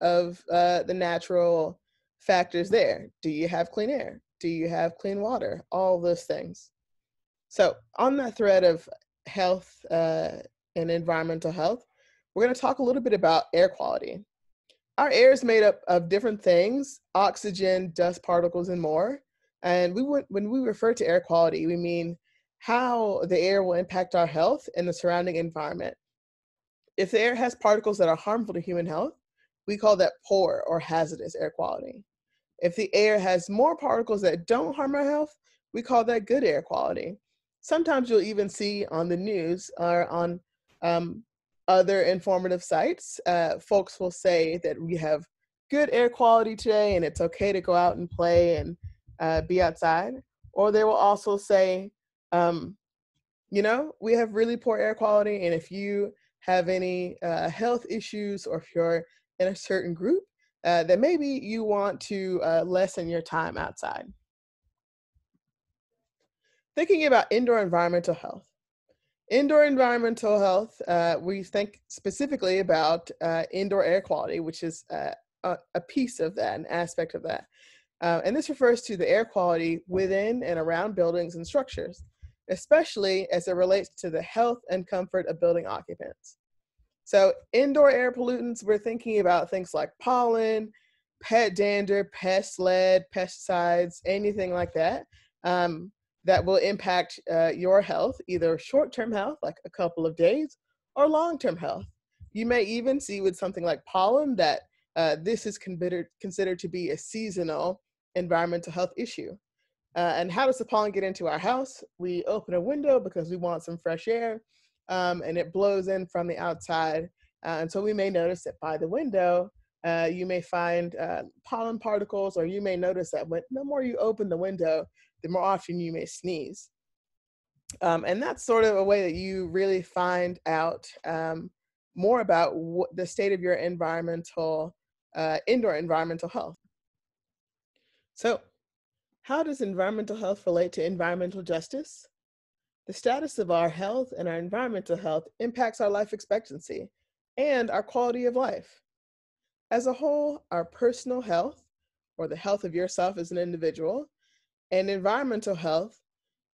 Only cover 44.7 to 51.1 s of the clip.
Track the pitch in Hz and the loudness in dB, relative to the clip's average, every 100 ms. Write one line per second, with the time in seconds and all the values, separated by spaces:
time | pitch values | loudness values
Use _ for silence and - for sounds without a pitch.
44.7 | 151 165 170 156 151 - _ _ _ - | -4 -6 -4 -2 -2 -4 _ _ _ -2
45.7 | 285 294 233 240 240 233 226 220 220 240 | 2 2 4 2 4 6 6 4 -2 0
46.7 | 214 208 180 156 - 170 - 202 190 180 | 4 4 2 0 -2 -4 0 0 0 2
47.7 | 175 175 - 175 - 170 170 175 156 160 | 4 4 2 -6 -2 4 4 4 2 -2
48.7 | 175 - - _ - 160 160 165 180 170 | -10 -16 -18 _ -6 -2 -2 0 2 2
49.7 | 165 165 165 220 262 - _ - - 208 | 0 0 0 -2 -8 -16 _ -8 0 2
50.7 | 214 220 - 202 | 4 4 4 4